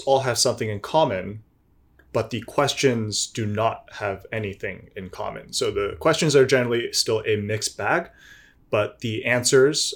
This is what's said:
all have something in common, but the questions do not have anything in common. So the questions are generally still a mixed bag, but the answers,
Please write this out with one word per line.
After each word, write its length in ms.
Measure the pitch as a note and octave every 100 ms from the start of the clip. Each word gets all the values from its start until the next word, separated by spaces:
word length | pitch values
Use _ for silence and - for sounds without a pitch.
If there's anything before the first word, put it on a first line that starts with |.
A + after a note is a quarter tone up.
| -
all 140 | C3+
have 180 | B2 A#2
something 320 | C3 A2 A2
in 100 | G2+
common, 600 | - D#3 D#3 F#2+ F#2 G#2+ - _ _ _ _ _ _
but 180 | A#2+ A2
the 100 | A2+
questions 840 | - - C#3 - C3+ A#2 G#2+ G2+ -
do 180 | -
not 320 | G#2+ G#2 A2+ - - -
have 220 | G#2 F#2+ -
anything 580 | A2+ G#2 F#2+ G#2 F#2+ -
in 160 | - F#2
common. 420 | - G2+ G#2+ -
So 180 | - A#2
the 260 | G2+ G2+ -
questions 360 | D#3+ D#3 D#3+ C#3
are 100 | B2+
generally 460 | C3+ A#2+ A#2+ A#2
still 280 | - - A2 -
a 100 | G#2+
mixed 400 | G#2 G#2+ - -
bag, 340 | G2+ D#3+ F#3 - - - - _ _
but 300 | A2 G#2+ -
the 240 | A#2 G#2+
answers, 680 | A#2+ B2 - C3+ C#3 D3+ -